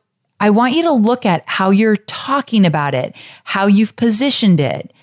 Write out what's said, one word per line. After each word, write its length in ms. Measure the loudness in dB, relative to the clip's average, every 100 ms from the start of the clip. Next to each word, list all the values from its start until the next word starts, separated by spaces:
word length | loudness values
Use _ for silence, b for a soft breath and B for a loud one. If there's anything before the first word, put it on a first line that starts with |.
| _ _ _ -2
I 100 | 0
want 240 | 2 2
you 80 | 0
to 100 | 0
look 320 | 2 0 0
at 200 | -2 -2 -4
how 240 | -4 0
you're 260 | 2 2 0
talking 720 | -4 -12 -6 -6 -2 0 2
about 280 | 0 -2
it, 200 | -4 -6 B B B
how 220 | -8 -2 2
you've 280 | 2 0
positioned 680 | -2 -2 0 -2 0 2 2
it, 320 | 0 -6 -12 b